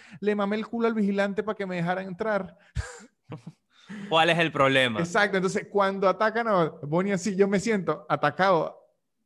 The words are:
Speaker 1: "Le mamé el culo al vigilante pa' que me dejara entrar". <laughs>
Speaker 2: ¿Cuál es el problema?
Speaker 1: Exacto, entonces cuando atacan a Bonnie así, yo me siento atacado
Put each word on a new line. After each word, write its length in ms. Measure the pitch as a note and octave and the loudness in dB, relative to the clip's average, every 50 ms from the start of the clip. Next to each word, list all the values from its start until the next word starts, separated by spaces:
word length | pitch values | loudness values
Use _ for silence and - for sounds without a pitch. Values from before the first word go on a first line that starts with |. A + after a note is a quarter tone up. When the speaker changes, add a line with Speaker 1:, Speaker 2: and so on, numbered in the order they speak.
| - - G#3+ - | -20 -20 -14 -6
Speaker 1:
"Le 140 | G3 G#3 G#3 | -2 -2 0
mamé 220 | G#3 G3+ G3 G#3+ | 0 0 -2 -2
el 100 | G#3+ G#3+ | -4 -4
culo 220 | - - A#3 A#3 A#3 | -6 -4 -2 0 0
al 60 | A#3 | 2
vigilante 500 | A3 G3+ G3 G3+ G3 G3 G3+ G3 G#3+ G3+ | 2 0 0 2 0 0 -2 -2 -4 -4
pa' 100 | G#3+ G3+ | -4 -4
que 100 | - G3+ | -6 -6
me 120 | F#3 F3+ | -6 -4
dejara 260 | F3 E3+ F3 F#3 F#3 F#3+ | -4 -2 -2 -2 -4 -4
entrar". 560 | F#3+ F#3 F3 A3 A3 G#3 G3 F#3+ F3 - _ _ _ - | -8 -8 -6 -4 -2 -2 -2 -2 -6 -14 _ _ _ -8
<laughs> 1400 | - - - - - G#3 - _ _ _ - - - - - - _ _ _ _ _ _ - G3 G#3+ G3+ G#3 | -8 -8 -8 -10 -20 -20 -20 _ _ _ -16 -16 -16 -16 -18 -20 _ _ _ _ _ _ -18 -16 -12 -6 0
Speaker 2:
¿Cuál 200 | D#3 D#3+ D#3+ E3+ | 2 4 4 4
es 80 | E3 E3+ | 4 4
el 100 | E3 D#3 - | 2 2 2
problema? 460 | C#3+ C#3 C3+ C3+ C3+ C3 B2 A2 G#2+ | 4 4 4 6 4 4 2 2 -2
Speaker 1:
Exacto, 360 | E3+ E3+ - A3 G3+ G3+ G3 | -2 0 0 0 0 2 0
entonces 320 | F#3+ F3+ F#3+ E3 G3+ E3+ - | 0 -2 -2 -2 -4 -6 -2
cuando 380 | - G3+ G3 G3 G3 G3 G3+ F#3 | 0 0 0 0 0 0 2 2
atacan 400 | F#3 F#3 A3 A3 G3+ A#3 A#3 A3+ | 2 2 0 0 0 -2 -2 0
a 160 | G#3 F3+ E3 C#3+ - - - | 2 2 2 0 -2 -6 -8
Bonnie 300 | D3 D#3 F3 F#3+ G3+ G3+ | -4 -2 -2 0 0 -2
así, 240 | F3 - A3 F#3+ | -2 -2 -2 2
yo 100 | F#3 G3 G3 | 2 2 2
me 120 | G3+ F#3+ | 2 0
siento 440 | - A3+ A3 G3+ E3+ D#3 D3+ - - - | 0 0 0 0 0 -2 -4 -4 -4 -4
atacado 680 | D#3+ D3 - D3 - - F#3 G3 F#3 D#3 D#2+ D2+ - - _ _ _ _ _ _ _ _ _ | -2 0 0 0 2 2 2 4 4 2 2 -2 -6 -12 _ _ _ _ _ _ _ _ _